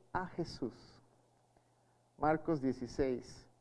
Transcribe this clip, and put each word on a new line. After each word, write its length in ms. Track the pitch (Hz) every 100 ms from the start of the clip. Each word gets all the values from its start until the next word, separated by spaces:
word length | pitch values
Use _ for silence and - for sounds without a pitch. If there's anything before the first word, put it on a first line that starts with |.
| _
a 140 | 180 185
Jesús. 720 | - 160 - 117 - - - _ _ _ _ _ _ _ _ _ _ _ -
Marcos 440 | 147 156 - 156
dieciséis. 840 | 131 127 120 - 135 123 - - - _